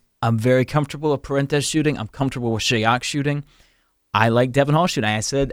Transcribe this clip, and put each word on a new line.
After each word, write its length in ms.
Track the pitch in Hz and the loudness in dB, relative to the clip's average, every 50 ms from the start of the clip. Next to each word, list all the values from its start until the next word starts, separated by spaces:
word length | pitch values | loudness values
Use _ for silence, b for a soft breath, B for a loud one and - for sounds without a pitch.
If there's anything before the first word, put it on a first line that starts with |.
| _ _ _ _ | _ _ _ _
I'm 160 | 120 117 117 110 | -2 0 0 2
very 240 | 110 127 127 131 123 | 2 2 2 2 2
comfortable 480 | - - 151 143 - - 139 156 151 | 0 0 -2 -2 -2 -6 -4 -2 -2
with 120 | 143 - - | -2 -2 -4
Parentes 460 | - 135 139 139 139 151 147 - - | -2 -2 -2 0 0 -2 -2 -2 0
shooting. 280 | - 156 147 151 143 | 0 0 0 0 -2
I'm 100 | - 110 | -2 -8
comfortable 460 | - - - 151 131 - 127 120 117 113 | -10 -4 -4 -4 -2 -2 -2 -2 -2 -2
with 100 | 104 - | -2 -2
Shayok 400 | - 127 110 107 110 123 123 - | 0 0 2 2 2 2 2 -2
shooting. 400 | - - 143 139 147 143 143 - b b b b b b b b b b b _ _ - | -4 -4 -2 -2 -2 -2 -4 -6 b b b b b b b b b b b _ _ 0
I 160 | 101 110 117 | 2 4 4
like 240 | 113 120 127 131 123 | 4 4 2 2 2
Devin 220 | 139 143 143 147 | 2 2 4 2
Hall 120 | 160 180 | 2 2
shooting. 220 | 175 - 139 107 107 | 0 0 -2 0 0
I 100 | 107 107 | -2 -2
said 320 | - - 139 139 139 123 | -4 -2 -2 -2 -2 -2